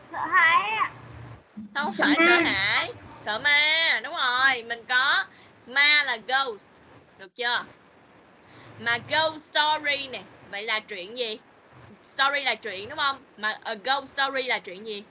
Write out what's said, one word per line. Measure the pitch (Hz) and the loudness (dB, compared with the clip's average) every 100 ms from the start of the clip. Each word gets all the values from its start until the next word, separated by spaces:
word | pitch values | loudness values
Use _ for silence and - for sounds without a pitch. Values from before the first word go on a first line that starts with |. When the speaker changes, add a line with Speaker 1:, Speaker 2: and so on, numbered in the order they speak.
| - | -12
Speaker 1:
Sợ | 320 294 | -8 2
hãi | 359 330 349 415 | 4 6 4 2
ạ. | 440 - - - - - - _ 214 - | -2 -4 -6 -18 -18 -18 -20 _ -18 -10
Speaker 2:
Không | 285 302 | -6 -4
Speaker 3:
Sợ | - | 0
Speaker 2:
phải | 294 302 339 | 2 4 6
Speaker 3:
ma. | |
Speaker 2:
sợ | 349 277 | 4 4
hãi. | 196 202 247 392 - - - | 0 2 0 -2 -8 -18 -12
Sợ | 220 220 | -6 -2
ma, | 294 294 302 320 320 233 | 2 4 4 2 2 0
đúng | 254 | -2
rồi. | 330 262 247 269 247 | -2 0 2 2 2
Mình | 233 233 226 | -4 -8 0
có | 247 285 359 370 - - - - | 2 2 0 -2 -10 -20 -20 -4
ma | 277 294 294 277 | 4 6 6 4
là | 226 | -2
ghost. | 247 262 269 202 - - - - - - | 0 0 0 -6 -14 -20 -20 -20 -20 -20
Được | 190 | -16
chưa? | - 240 220 180 - - - - - - - - - - - | -6 -2 -2 -4 -16 -20 -20 -20 -20 -20 -20 -20 -20 -20 -6
Mà | 233 233 - | -2 -2 0
ghost | 302 320 311 - | 2 2 -2 -4
story | 311 302 302 294 277 269 | 0 2 2 0 -2 -4
nè. | 220 180 - - | -10 -14 -20 -12
Vậy | 202 | -8
là | 226 214 | -2 -2
chuyện | - 196 185 247 | -4 -10 -8 -4
gì? | 226 233 _ _ - - - - | -4 -6 _ _ -20 -20 -20 -20
Story | - - 277 285 | -8 0 0 0
là | 262 | -2
chuyện | 220 220 190 214 | -4 -6 -10 -8
đúng | 302 | -4
không? | 277 269 - - | -2 -4 -10 -6
Mà | 214 - | -6 -4
a | - | -8
ghost | 220 247 277 269 | -4 -2 -2 -2
story | - 269 269 | -4 -2 -2
là | 254 214 | -2 -4
chuyện | 190 180 220 | -6 -12 -10
gì? | 202 214 | -10 -12